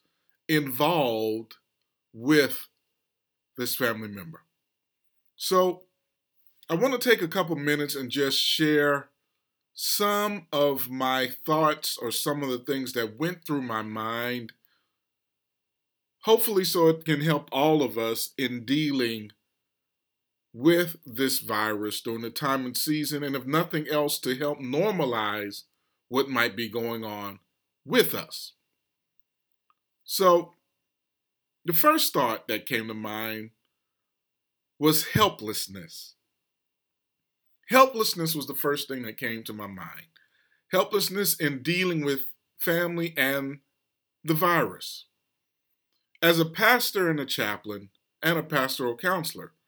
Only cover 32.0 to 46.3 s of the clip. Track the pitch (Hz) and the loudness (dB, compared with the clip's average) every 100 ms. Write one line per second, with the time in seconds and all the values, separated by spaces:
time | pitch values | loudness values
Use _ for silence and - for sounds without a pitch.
32 | - 160 123 110 - 107 - 120 110 110 | 2 2 2 0 -4 -4 -2 -4 -4 -8
33 | 107 107 110 110 110 _ _ _ _ _ | -8 -6 -6 -8 -12 _ _ _ _ _
34 | _ _ _ _ _ _ _ - 151 156 | _ _ _ _ _ _ _ 0 2 4
35 | - 220 202 - 107 104 - 95 82 - | 2 2 2 2 -6 -6 -6 -10 -16 -18
36 | - _ _ _ _ _ _ _ _ _ | -20 _ _ _ _ _ _ _ _ _
37 | _ _ _ _ _ _ - 254 262 226 | _ _ _ _ _ _ 4 6 6 4
38 | 208 175 160 160 135 131 147 143 - 131 | -2 0 -2 -2 -6 -4 -2 -2 -4 -8
39 | 113 113 123 113 110 107 101 95 85 - | -10 -6 -6 -6 -8 -10 -10 -12 -14 -16
40 | - _ _ _ _ _ - 185 196 202 | -20 _ _ _ _ _ 0 2 2 2
41 | 170 190 190 - 151 135 127 180 185 165 | 0 -2 0 0 0 -2 -2 0 2 0
42 | 143 135 - - _ - 180 170 175 170 | 0 -2 -4 -12 _ -6 0 0 0 -2
43 | 170 156 135 139 139 143 _ _ _ _ | -4 0 0 0 -4 -10 _ _ _ _
44 | _ _ 156 160 180 165 110 90 - - | _ _ -2 2 4 2 0 -4 -12 -14
45 | - _ _ _ _ _ _ _ _ _ | -18 _ _ _ _ _ _ _ _ _
46 | _ - 165 | _ 0 4